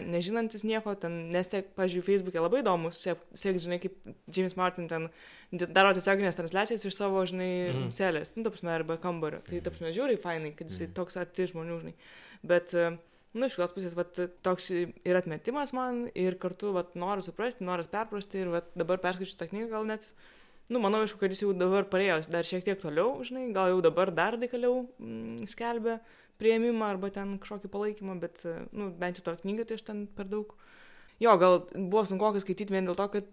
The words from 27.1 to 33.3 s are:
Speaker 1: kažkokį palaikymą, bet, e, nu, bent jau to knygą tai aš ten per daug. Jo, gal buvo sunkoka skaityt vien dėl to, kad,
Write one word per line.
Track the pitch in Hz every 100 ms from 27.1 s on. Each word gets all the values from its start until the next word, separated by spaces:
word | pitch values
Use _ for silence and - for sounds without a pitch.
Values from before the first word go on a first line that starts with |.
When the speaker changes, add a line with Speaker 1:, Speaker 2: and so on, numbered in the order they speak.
| 196 196 196
Speaker 1:
kažkokį | - 208 196
palaikymą, | 202 214 208 196 185
bet, | 170 - 170
e, | 165 -
nu, | - 196
bent | 170 180 180
jau |
to | 185 170
knygą | 190 214 226
tai | 220
aš |
ten | - 208 208
per | - 190
daug. | 208 208 - - - - - - -
Jo, | 233 196
gal | 185 180 180
buvo | - 185 208 190
sunkoka | 190 214 202
skaityt | 196 180 202
vien | 190 185
dėl | 180
to, | 202
kad, | 208 202